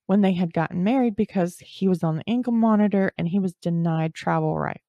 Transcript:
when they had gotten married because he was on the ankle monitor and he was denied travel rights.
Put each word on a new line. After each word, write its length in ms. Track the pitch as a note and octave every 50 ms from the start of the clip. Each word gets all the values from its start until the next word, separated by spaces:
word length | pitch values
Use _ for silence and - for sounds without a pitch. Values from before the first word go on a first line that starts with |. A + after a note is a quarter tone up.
| _
when 160 | - F#3+ G#3
they 100 | G3 F#3+
had 220 | F#3 F3 F#3 E3 -
gotten 320 | E3+ D#3 - - F3+ F3+
married 320 | G#3+ C4 C4+ B3 A#3 G3+
because 420 | - G#3 - - G3 E3+ F3+ - -
he 300 | - - - - F#3+ G3
was 140 | F#3 D#3+ F3
on 120 | D#3+ D#3+
the 80 | D#3+ -
ankle 260 | - A#3 B3+ B3 B3 A#3
monitor 580 | A3+ A3+ A3 G#3+ G#3 G#3 G3+ G3+ G3 F#3+ F#3 -
and 100 | - E3+
he 120 | E3+ F3 G3+
was 140 | F#3+ F3+ -
denied 580 | _ - F3 E3+ E3+ E3+ E3+ D#3+ D#3+ D#3+ D#3+ -
travel 440 | - - E3+ E3 D#3+ D#3 D#3 D#3+
rights. 280 | D3+ - - - - _